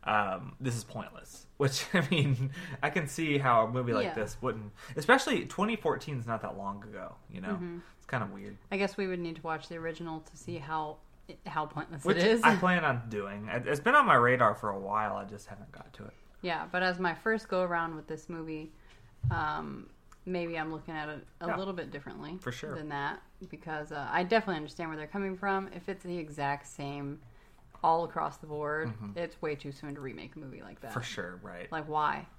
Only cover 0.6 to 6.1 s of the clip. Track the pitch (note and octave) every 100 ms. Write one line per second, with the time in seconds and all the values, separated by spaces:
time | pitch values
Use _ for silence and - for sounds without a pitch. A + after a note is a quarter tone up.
0.6 | B2+ A#2 - A#2+ - - - - - -
1.6 | C#3 - - F3 C#3+ E3+ C#3+ B2 C3+ -
2.6 | - C3 D3 F3+ D3 - D#3+ C#3+ C3 A#2
3.6 | A2+ B2 B2 A2 - - G#2 - B2+ A2+
4.6 | G#2 - - C#3 D3 C4 - G#3+ - -
5.6 | G#3 A3+ D#3+ - -